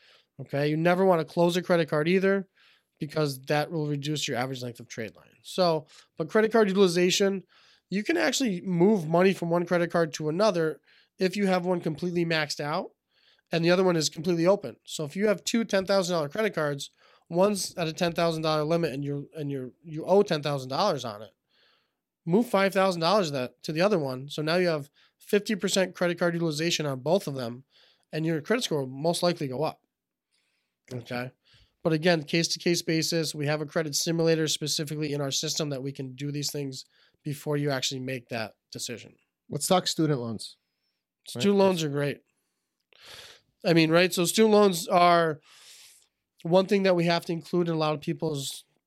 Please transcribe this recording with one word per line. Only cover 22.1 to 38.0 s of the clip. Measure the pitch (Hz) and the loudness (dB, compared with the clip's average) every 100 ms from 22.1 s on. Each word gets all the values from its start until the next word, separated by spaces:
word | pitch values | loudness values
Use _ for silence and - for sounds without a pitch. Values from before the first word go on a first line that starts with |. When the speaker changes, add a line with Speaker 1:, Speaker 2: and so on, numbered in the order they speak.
| _ 165 | _ 0
Speaker 1:
move | 196 240 | 2 2
five | 196 196 | 2 2
thousand | 190 190 175 | 2 0 2
dollars | 165 208 160 | 2 2 0
of | |
that | 139 123 _ | -4 -6 _
to | - | -8
the | 156 | 0
other | 202 185 | 2 2
one. | 135 127 143 | -2 -8 -10
So | 156 | -6
now | 151 180 | -2 0
you | 175 | 0
have | 151 139 _ _ _ | -2 -6 _ _ _
fifty | - 208 208 196 | -2 -2 0 -4
percent | 190 190 185 - | 0 0 -2 0
credit | 175 175 | -2 0
card | 175 | 0
utilization | 170 170 147 170 165 147 | 0 -2 -2 -2 -2 -4
on | 131 | -4
both | 139 196 151 | 0 0 0
of | 135 | -6
them, | 120 123 _ _ _ _ _ | -8 -10 _ _ _ _ _
and | 160 160 | -4 -2
your | 160 | -4
credit | - 247 | -2 -4
score | - 151 | -2 -4
will | 127 | -4
most | 135 165 170 | -4 -2 0
likely | 175 170 139 | -2 -2 -6
go | 127 | -4
up. | 156 - _ _ _ _ _ _ _ _ _ _ _ | -6 -6 _ _ _ _ _ _ _ _ _ _ _
Speaker 2:
Gotcha. | 123 117 123 | -14 -8 -8
Speaker 1:
Okay. | 127 _ _ _ _ _ | -8 _ _ _ _ _
But | 170 | 0
again, | 156 180 226 | 2 2 2
case-to-case | - 170 165 - 180 175 | 0 0 0 -2 0 0
basis, | - 160 147 170 147 | 0 -2 0 -2 -4
we | 151 147 | -4 -4
have | 151 | -2
a | 151 | -2
credit | 175 156 143 | -4 -2 -4
simulator | 175 165 165 160 156 | -2 2 2 2 0
specifically | - 147 165 147 151 151 | -2 -4 -4 -4 -6 -4
in | 143 | -4
our | 139 | -4
system | - 156 147 151 | -4 -4 -4 -4
that | 131 | -4
we | 139 | -8
can | 139 131 | -8 -12
do | 127 143 | -8 -8
these | 147 139 | -6 -6
things | 147 139 127 - _ _ _ | -6 -8 -10 -18 _ _ _
before | 151 139 151 147 | -10 -8 -4 -2
you | 147 | 0
actually | 131 - 131 | -2 -2 -6